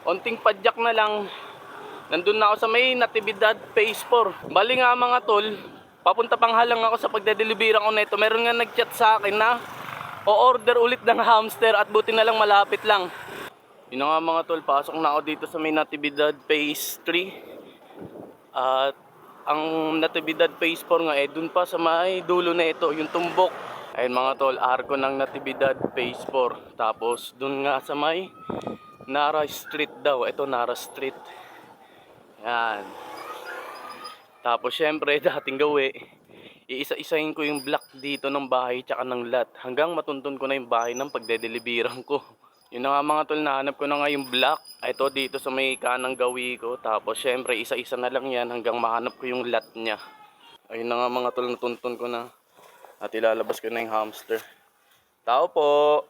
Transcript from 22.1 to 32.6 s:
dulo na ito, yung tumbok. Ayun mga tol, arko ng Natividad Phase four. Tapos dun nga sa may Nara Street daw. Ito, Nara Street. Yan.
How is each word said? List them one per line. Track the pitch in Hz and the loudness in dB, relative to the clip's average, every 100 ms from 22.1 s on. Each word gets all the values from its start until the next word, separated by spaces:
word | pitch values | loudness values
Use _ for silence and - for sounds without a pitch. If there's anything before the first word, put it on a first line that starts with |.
| 185 | -2
dulo | 170 180 175 | 0 2 2
na | 170 165 | 2 0
ito, | 156 165 | 2 -2
yung | 156 151 | -2 -4
tumbok. | 170 175 160 185 - - - - | -2 -2 2 2 2 -12 -14 -12
Ayun | - 123 | -4 -2
mga | 123 131 135 | 2 0 2
tol, | 135 131 | 0 2
arko | 123 127 127 139 | 0 0 0 0
ng | 135 135 | 0 0
Natividad | 135 143 135 131 135 131 131 139 | -4 -4 -8 0 0 2 -4 -2
Phase | 123 123 - | -4 -6 -4
four. | 131 123 113 - - | 0 0 -2 -16 -4
Tapos | 113 110 113 120 - - | -2 -2 -2 -4 -6 -10
dun | 135 139 | -6 -2
nga | 139 135 | -2 -2
sa | - 147 | -4 -2
may | 147 165 190 - - - - - - - - | -2 -2 -6 -14 -10 -8 -8 -12 -16 -20 -6
Nara | 135 147 156 147 | 0 0 0 -2
Street | - - 147 147 151 | -6 -12 -6 -6 -2
daw. | 147 135 113 | 0 0 -2
Ito, | 123 139 | -2 -4
Nara | 127 120 | -2 -2
Street. | 120 - - 135 - - - - - - - - - - - - - | -4 -8 -8 -8 -8 -18 -20 -20 -20 -20 -20 -20 -20 -20 -20 -20 -12
Yan. | 107 120 | -4 -2